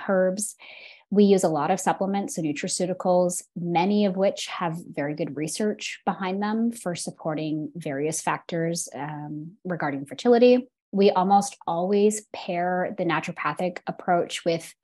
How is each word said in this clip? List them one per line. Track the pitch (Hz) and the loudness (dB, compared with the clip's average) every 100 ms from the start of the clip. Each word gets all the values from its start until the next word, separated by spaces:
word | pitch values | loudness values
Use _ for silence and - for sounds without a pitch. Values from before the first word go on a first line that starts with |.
| - | -2
herbs. | 190 185 196 - - - - - - _ | 2 2 0 -6 -12 -20 -20 -20 -20 _
We | 202 | 4
use | 202 190 | 6 6
a | 180 | 4
lot | 156 151 | 0 0
of | 190 | 0
supplements, | - 165 196 202 180 - | 0 0 0 -2 -4 -4
so | |
nutraceuticals, | 156 143 185 - 180 180 185 180 180 180 - | -4 -4 -4 -2 -2 -2 2 4 2 -2 -10
many | - 170 170 185 208 202 | -8 -2 0 2 4 2
of | 180 | 2
which | 196 190 - | 0 0 -8
have | - 175 165 - | -6 -4 -6 -8
very | - 143 | -6 -4
good | 151 156 139 | -4 -4 -4
research | 156 - 214 214 - - - | -6 -2 -2 -2 -8 -6 -4
behind | 180 190 190 | -4 -4 -2
them | 208 220 233 | -2 0 -2
for | 226 180 | -2 -6
supporting | 165 - - 165 156 156 151 151 | -6 -8 -6 -6 -4 -4 -4 -6
various | 175 156 139 151 160 | -8 -6 -4 -4 -2
factors, | - 151 - 170 165 170 - | -2 -4 -4 -2 -2 -2 -6
um, | 127 147 151 147 151 160 196 | -10 -10 -8 -10 -10 -12 -12
regarding | - 170 151 139 143 | -8 -4 -4 -4 -8
fertility. | - 240 233 247 247 254 _ _ | -2 4 6 8 6 2 _ _
We | 196 196 | 4 4
almost | 185 185 202 196 - - | 4 4 4 4 -4 -4
always | 170 185 202 208 214 - | -2 2 4 4 2 -6
pair | - - 175 180 180 170 208 | -12 -6 -2 0 0 -2 -2
the | |
naturopathic | 170 156 170 165 151 151 180 175 - | 0 0 -2 -4 -4 -2 -4 -4 -10
approach | - - 175 - - | -6 0 2 2 -2
with | 175 165 - - | -2 -2 -4 -6